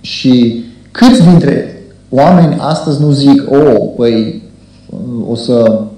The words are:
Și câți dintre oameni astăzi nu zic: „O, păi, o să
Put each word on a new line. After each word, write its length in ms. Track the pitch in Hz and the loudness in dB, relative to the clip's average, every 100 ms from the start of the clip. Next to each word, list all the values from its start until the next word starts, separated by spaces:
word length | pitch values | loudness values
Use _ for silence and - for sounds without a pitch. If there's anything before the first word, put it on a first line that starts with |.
Și 640 | - - 131 123 117 117 - - - | -14 -4 0 2 2 -2 -12 -20 -20
câți 320 | - 247 247 | 0 2 4
dintre 600 | 170 170 139 - - - - - _ | 4 4 2 -4 -6 -14 -20 -20 _
oameni 480 | 127 156 185 160 - | 0 2 4 2 0
astăzi 420 | 139 160 160 143 | -4 -6 -4 -2
nu 100 | 151 | 0
zic: 400 | 139 139 139 - | 2 2 2 2
„O, 280 | 139 151 107 | 2 2 2
păi, 580 | 113 - 117 113 110 - - - _ - - - 123 120 107 | -2 -4 -2 -2 -4 -8 -18 -20 _ -20 -20 -14 -12 -10 -8
o 60 | |
să 460 | 117 - 120 113 110 104 | -8 -2 0 2 0 -6